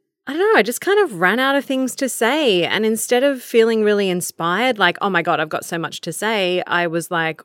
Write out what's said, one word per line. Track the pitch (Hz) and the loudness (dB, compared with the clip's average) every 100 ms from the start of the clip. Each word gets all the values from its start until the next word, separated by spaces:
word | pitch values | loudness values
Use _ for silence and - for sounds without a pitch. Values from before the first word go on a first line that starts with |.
| _ _ - | _ _ -8
I | |
don't | 294 403 | -2 2
know, | 427 | 4
I | |
just | 208 240 | 2 0
kind | - 403 | 0 2
of | 381 180 | 2 2
ran | 180 226 | 2 2
out | 269 277 | 2 0
of | 277 | 0
things | 262 254 - | -2 -2 -4
to | 262 | -6
say. | - 226 294 285 185 | 0 0 2 2 2
And | 160 185 | 2 0
instead | 220 220 - 240 | 0 0 0 2
of | 285 262 | 2 -2
feeling | - 233 220 226 | 0 2 4 4
really | 208 208 196 | 2 2 2
inspired, | 180 - - 165 180 254 220 | -2 -4 -4 -2 0 0 2
like, | 180 170 | 0 0
"Oh | 202 | -2
my | 180 | 0
God, | 165 156 | 0 0
I've | 156 | -2
got | 170 | -6
so | - 170 | -6 -6
much | 156 143 | -6 -8
to | - | -10
say," | 160 208 220 185 180 - | -6 -4 -2 0 -2 -2
I | 175 175 | -2 0
was | 165 160 | -2 -4
like, | 175 160 160 | -2 -2 -6